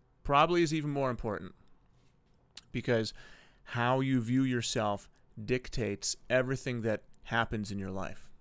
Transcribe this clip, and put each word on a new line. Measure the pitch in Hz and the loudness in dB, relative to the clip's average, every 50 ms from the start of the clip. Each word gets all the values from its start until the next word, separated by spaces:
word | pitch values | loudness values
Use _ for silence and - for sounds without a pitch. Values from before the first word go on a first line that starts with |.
| _ _ _ _ - | _ _ _ _ -2
probably | - 143 143 156 165 175 175 170 | 4 6 6 6 6 6 4 4
is | 147 160 | 4 2
even | 160 147 147 | 0 0 0
more | 143 143 139 131 | 0 0 0 0
important | 120 110 - 113 98 87 92 92 - - - - - - _ _ _ _ _ _ _ _ _ _ _ _ _ _ _ - - - - | -2 -2 -4 -4 -4 -6 -8 -10 -14 -18 -20 -20 -20 -20 _ _ _ _ _ _ _ _ _ _ _ _ _ _ _ -20 -16 -8 -8
because | 127 110 - 120 113 110 107 - - - - - - - - - _ - | -4 0 2 2 2 2 0 -6 -10 -16 -18 -20 -20 -20 -20 -20 _ -16
how | - - 120 117 123 131 135 | -8 -4 0 2 2 2 2
you | 135 135 135 127 | 2 2 2 2
view | 113 110 123 131 135 | 2 2 2 2 2
yourself | 131 127 120 113 - - 127 107 104 101 98 - - - _ _ _ - - 107 | 2 0 0 -2 -2 -2 0 0 0 0 -2 -4 -12 -20 _ _ _ -16 -12 -4
dictates | 104 127 127 - - - 131 113 104 101 101 - - - - - - | -2 -2 -2 -2 -4 -4 -2 -2 -2 -2 -4 -4 -6 -6 -6 -2 2
everything | 123 127 127 127 135 127 - 139 123 120 | 2 2 4 2 -2 -4 -4 -4 -4 -2
that | 110 113 107 - - - - - - | 0 0 -2 -2 -4 -10 -20 -20 -8
happens | - 120 117 113 - 120 110 104 104 | -2 0 0 0 0 -2 -4 -4 -4
in | 101 101 | -4 -6
your | 95 92 95 | -6 -4 -4
life. | 95 90 - - - - - - - | -4 -6 -6 -8 -10 -12 -16 -18 -18